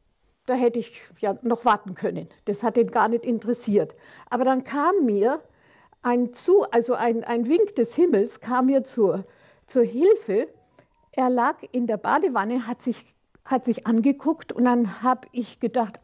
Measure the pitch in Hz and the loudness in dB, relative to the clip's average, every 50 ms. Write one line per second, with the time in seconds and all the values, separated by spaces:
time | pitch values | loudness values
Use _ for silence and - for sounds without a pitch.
0 | _ _ _ _ _ _ _ _ _ - 254 262 254 240 233 240 220 - - - | _ _ _ _ _ _ _ _ _ -2 0 0 2 0 0 -2 -4 -8 -12 -20
1 | - - - _ - 208 196 - - 240 240 226 233 240 214 208 - 196 185 - | -20 -20 -12 _ -4 -4 -4 -4 -2 -2 -2 0 2 2 2 2 0 -6 -10 -6
2 | - 196 - 156 160 - - _ _ - 202 202 - 240 226 247 233 185 - 233 | -4 -4 -4 -6 -8 -12 -16 _ _ -8 -6 -4 -4 -2 0 2 0 2 2 0
3 | 208 226 226 233 233 - 240 220 - 208 247 240 - - 202 208 160 - - - | 0 2 0 -2 -2 -2 -4 -4 -2 -4 -6 -4 -2 0 0 0 0 0 -4 -14
4 | - - - - - - - 240 254 254 262 262 262 - - 285 285 330 381 403 | -20 -20 -20 -20 -10 -6 -4 -2 0 0 0 0 -2 -4 -4 -2 0 2 2 2
5 | 311 240 208 202 202 233 277 - - _ _ _ _ _ _ _ _ _ _ _ | 2 2 2 2 2 0 0 -2 -6 _ _ _ _ _ _ _ _ _ _ _
6 | - 247 247 247 247 240 247 - - - 359 403 - - - 240 233 240 247 - | -4 -2 0 0 0 -2 -4 -4 0 4 4 4 4 4 2 0 0 0 -2 -2
7 | - 240 233 233 - - 240 233 240 226 302 359 453 - - - 233 233 - - | 0 -2 -2 -2 -4 -4 -4 -2 0 0 2 2 2 0 0 -2 -2 -2 0 2
8 | 339 359 277 196 202 233 - - - 214 247 254 262 262 277 269 269 - - - | 2 4 4 2 0 0 -4 -10 -8 -4 -2 0 2 2 2 0 0 -2 -2 0
9 | 214 190 - 196 190 - _ _ _ _ _ _ _ _ - 262 233 190 196 240 | 0 2 0 -2 -6 -12 _ _ _ _ _ _ _ _ 0 2 2 2 2 2
10 | 311 381 440 - - - 190 208 277 - - _ _ _ _ _ _ _ _ _ | 4 4 4 2 0 -2 -2 -2 -2 -4 -6 _ _ _ _ _ _ _ _ _
11 | _ _ - - 254 254 254 247 233 269 320 - - - - 254 240 226 220 202 | _ _ -4 -2 0 0 2 2 0 0 -2 -4 -8 -8 -4 -4 -2 -2 -2 -4
12 | - 208 220 294 320 370 254 220 190 214 240 262 233 214 247 - - 247 226 - | -2 0 0 2 0 0 0 -2 -2 -2 -4 -4 -4 -6 -10 -8 -6 -6 -6 -6
13 | - _ _ _ _ _ _ _ _ - 269 254 - 247 226 - - - 233 226 | -10 _ _ _ _ _ _ _ _ -4 -4 -2 0 -2 -4 -2 -2 0 0 2
14 | 220 277 277 277 - 294 320 320 - - - - 240 247 240 240 240 196 175 - | 2 2 0 0 -2 -4 -4 -4 -6 -10 -4 0 2 2 2 2 0 -2 -4 -4
15 | 214 254 254 254 - - - 247 240 - - - - 233 - 254 226 208 - - | -2 -2 -2 -2 -4 -8 -10 -8 -8 -8 -8 -6 -6 -4 -2 -2 -2 -4 -6 -12